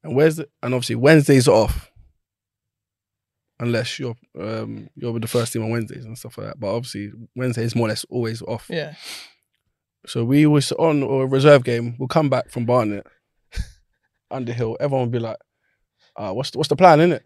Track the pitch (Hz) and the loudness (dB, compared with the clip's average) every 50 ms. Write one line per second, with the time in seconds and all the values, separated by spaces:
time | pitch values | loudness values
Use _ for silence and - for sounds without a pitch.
0 | _ 160 120 135 151 160 156 160 147 _ _ _ - 123 127 127 120 - 113 110 | _ -4 0 2 2 2 2 0 -10 _ _ _ -8 -4 -4 -4 -4 -4 -6 2
1 | 123 143 160 156 143 - 143 131 123 139 95 110 107 - - - - _ _ _ | 4 6 6 6 6 6 4 6 6 6 4 4 4 2 -2 -6 -10 _ _ _
2 | - _ _ _ _ _ _ _ _ _ _ _ _ _ _ _ _ _ _ _ | -20 _ _ _ _ _ _ _ _ _ _ _ _ _ _ _ _ _ _ _
3 | _ _ _ _ _ _ _ _ _ _ _ _ 117 120 120 131 123 117 - - | _ _ _ _ _ _ _ _ _ _ _ _ -4 -2 -2 -2 -4 -6 -8 -8
4 | 135 123 117 _ _ _ _ - 90 107 113 110 110 113 110 107 - - _ - | -8 -10 -10 _ _ _ _ -12 -10 -8 -8 -8 -8 -10 -12 -14 -16 -18 _ -10
5 | 123 120 117 113 113 113 - 120 117 113 - 113 110 110 113 117 113 104 - 127 | -8 -6 -6 -6 -6 -2 -2 -2 -2 -2 -6 -6 -4 -4 -4 -4 -6 -8 -12 -16
6 | 123 110 113 - - - - - 104 104 - 139 113 98 101 117 131 123 - 98 | -16 -16 -18 -18 -18 -18 -16 -14 -14 -14 -12 -8 -6 -6 -6 -6 -8 -8 -12 -12
7 | 104 104 - 113 113 - _ 123 127 127 117 117 113 117 110 120 117 110 104 107 | -12 -12 -14 -18 -20 -16 _ -6 -4 -4 -4 -2 -4 -2 0 0 0 0 -2 -6
8 | - _ - 123 120 113 113 117 - - 117 113 - - 180 165 147 151 147 - | -8 _ -6 -4 -4 -4 -6 -8 -10 -10 -10 -10 -10 -8 -8 -8 -8 -10 -14 -18
9 | - - - - - - _ _ _ _ _ _ _ _ _ _ _ _ _ _ | -18 -18 -16 -18 -18 -20 _ _ _ _ _ _ _ _ _ _ _ _ _ _
10 | _ - - 123 117 117 135 147 151 151 147 147 131 - - - 160 165 151 147 | _ -8 -4 -4 0 2 4 4 6 6 4 4 2 0 -2 0 0 2 2 0
11 | 139 - 139 135 131 131 135 135 135 151 147 135 123 127 120 117 117 120 117 123 | 0 0 -2 -2 0 0 0 4 8 8 8 8 6 0 -4 -4 -4 -6 -8 -8
12 | 131 127 - 165 156 139 135 127 - _ - 123 117 110 123 127 113 107 104 101 | -8 -2 0 0 2 2 0 -2 -2 _ -8 -6 -2 2 2 2 2 0 -4 -6
13 | - _ _ _ _ _ _ _ _ _ - - - - - _ _ _ _ _ | -10 _ _ _ _ _ _ _ _ _ -10 -10 -10 -10 -10 _ _ _ _ _
14 | _ _ _ _ _ _ - 135 127 117 120 117 120 113 113 - - 143 139 131 | _ _ _ _ _ _ -10 -8 -6 -6 -4 -4 -4 -4 -4 -4 -4 -2 0 0
15 | 123 120 120 120 117 110 110 - _ _ _ _ _ _ _ _ _ _ _ _ | -2 -2 -2 -4 -4 -6 -10 -12 _ _ _ _ _ _ _ _ _ _ _ _
16 | _ _ _ - 104 101 95 117 143 - - - 156 156 147 - 185 180 160 147 | _ _ _ -12 -10 -8 -6 -6 -8 -8 -6 -6 -2 -2 2 6 8 8 8 8
17 | 165 180 160 113 _ | 6 4 2 -2 _